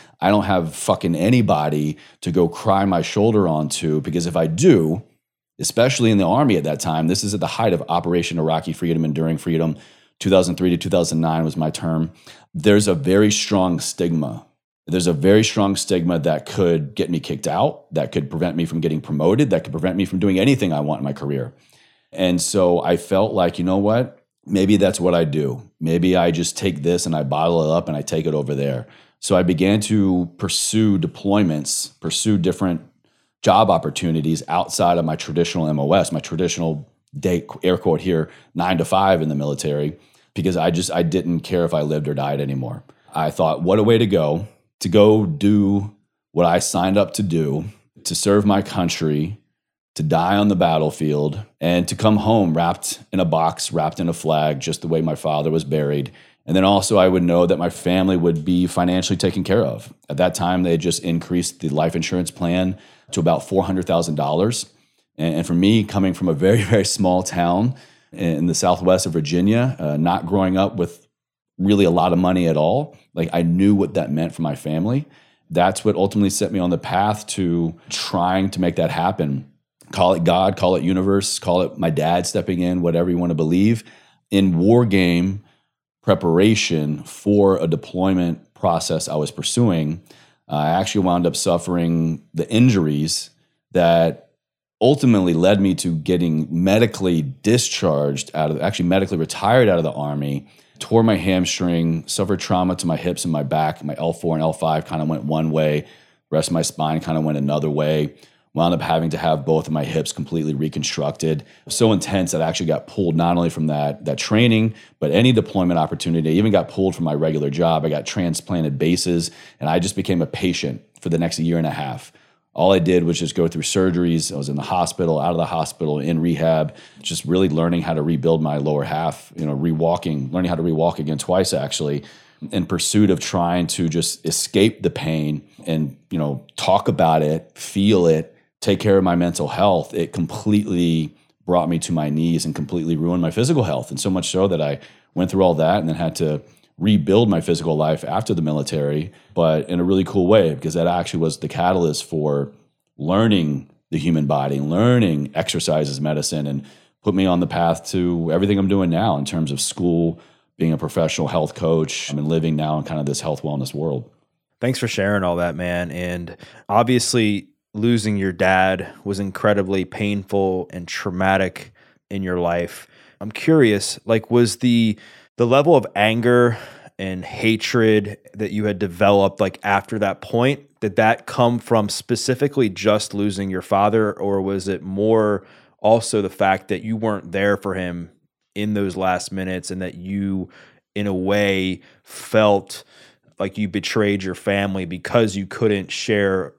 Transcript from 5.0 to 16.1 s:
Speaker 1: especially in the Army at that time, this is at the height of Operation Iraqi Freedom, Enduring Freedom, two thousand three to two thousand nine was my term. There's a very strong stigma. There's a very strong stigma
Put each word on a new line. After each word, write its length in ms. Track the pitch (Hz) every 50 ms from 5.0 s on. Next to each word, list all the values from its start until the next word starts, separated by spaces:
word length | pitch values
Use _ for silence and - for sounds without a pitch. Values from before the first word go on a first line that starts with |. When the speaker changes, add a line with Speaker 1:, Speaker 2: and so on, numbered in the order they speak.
| - _ _ _ _ _ _ _ _ _ _ -
Speaker 1:
especially 500 | - - - 113 123 131 131 - 117 110
in 80 | 107
the 100 | 101 90
Army 300 | 82 104 135 151 123 95
at 60 | 80 73
that 160 | 78 73 71
time, 280 | - 85 78 80 80
this 160 | 82 90 - -
is 120 | 98 107
at 40 | 90
the 60 | 82
height 280 | 78 - - 117 104 87
of 100 | 82 -
Operation 520 | - 82 85 82 85 87 87 85 - 85 85
Iraqi 340 | 78 80 80 80 - 85 78
Freedom, 320 | - 90 82 82 80 80
Enduring 320 | 76 71 80 80 80 82
Freedom, 400 | 76 - 87 82 80 82 80 71 - - - _ _ _ _ _ -
two 120 | - 95
thousand 240 | 95 92 87 90 85
three 160 | 85 92 90
to 60 | 87
two 120 | 82 - 87
thousand 320 | 95 90 82 - 82 80
nine 240 | 82 80 80 82 82
was 100 | 78 71
my 140 | 85 78 80
term. 420 | - - - 82 80 80 82 82 - _ - - - - _ _
There's 360 | - 82 78 107 101 104 104
a 80 | 101 90
very 360 | 80 - 90 95 104 107 107
strong 480 | 104 - - - 104 95 92 90 85 82
stigma. 680 | - - - - 87 87 82 78 73 62 57 - - _ _ _ _ _ _ _ -
There's 200 | - 85 92 82
a 60 | 87 82
very 300 | 69 78 98 104 107 107
strong 320 | - - 113 98 98 95
stigma 440 | - - - 95 87 82 90